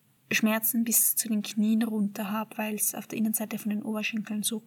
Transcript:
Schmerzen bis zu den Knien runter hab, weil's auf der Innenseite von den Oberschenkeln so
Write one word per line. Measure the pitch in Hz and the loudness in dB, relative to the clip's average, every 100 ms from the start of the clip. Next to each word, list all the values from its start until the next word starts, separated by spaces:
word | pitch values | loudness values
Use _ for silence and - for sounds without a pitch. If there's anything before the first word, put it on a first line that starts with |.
| _ _ - | _ _ -2
Schmerzen | - 220 220 220 233 233 | 2 4 2 2 0 2
bis | 220 - - | 4 4 2
zu | 226 | 0
den | 214 | -2
Knien | 208 - 214 220 | -2 2 4 4
runter | 226 214 202 - 196 | 2 2 0 -2 -4
hab, | 214 220 - | -4 -4 -4
weil's | 214 214 - - | -4 -2 -2 -2
auf | - | -4
der | 233 | -2
Innenseite | 220 220 214 214 | 0 0 -2 -4
von | 214 | -2
den | 208 | -2
Oberschenkeln | 214 214 214 220 202 214 | -2 -4 -2 -4 -4 -4
so | 202 220 | -4 -4